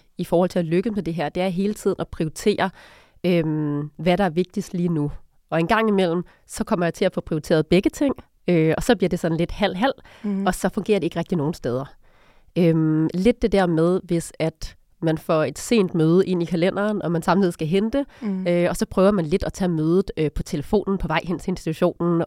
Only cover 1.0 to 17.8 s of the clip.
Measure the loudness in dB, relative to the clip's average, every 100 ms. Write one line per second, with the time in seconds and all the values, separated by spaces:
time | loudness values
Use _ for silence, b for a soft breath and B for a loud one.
1 | -4 -4 -4 -2 -2 0 -2 -2 -2 -2
2 | -6 -6 -6 -2 -2 0 -2 B B B
3 | B B 0 2 0 -2 -2 -4 -6 -4
4 | 0 2 0 0 -4 -4 -8 -4 -2 0
5 | -2 -6 -16 _ -4 -2 2 2 2 2
6 | 2 0 -4 b b -8 -4 0 0 0
7 | 0 0 -4 -4 2 2 4 4 2 0
8 | -2 -2 -8 _ 0 2 4 0 2 2
9 | 2 0 -2 -2 -2 0 -2 0 -2 -2
10 | B B -6 -2 -2 0 -2 -2 0 0
11 | 0 -4 -2 -2 -2 -4 -4 -4 -6 -16
12 | b b b b b 2 4 4 2 2
13 | 0 2 0 2 2 2 2 2 2 0
14 | -2 -4 -4 -4 -4 -4 -12 -12 _ -4
15 | -2 -2 0 0 0 -4 0 2 2 2
16 | 4 4 2 0 -2 0 0 0 -2 -2
17 | -2 -2 2 2 2 0 -2 0